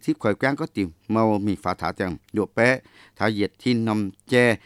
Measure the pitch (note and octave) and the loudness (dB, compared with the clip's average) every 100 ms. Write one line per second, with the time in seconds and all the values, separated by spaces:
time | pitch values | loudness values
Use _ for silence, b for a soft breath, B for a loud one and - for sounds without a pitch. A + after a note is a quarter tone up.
0 | - D#3 G#2+ G2 C3 C#3+ E3 - F2+ - | -4 -2 -2 0 -2 -2 -6 -4 -6 -8
1 | - A2 A2 G#2 G#2 F2+ F2+ F2+ D#2+ F2+ | -4 0 2 2 -2 -4 -4 -4 -6 -4
2 | F#2+ D2 - G#2 F#2+ - A#2+ C3 b b | -6 -6 -6 -4 -2 2 2 2 b b
3 | b _ G#2 G#2 G2 - B2 A#2+ A2+ A2 | b _ -2 0 -4 -2 -2 0 0 -2
4 | G2 - - B2 A#2+ G#2 | -4 -8 0 4 4 2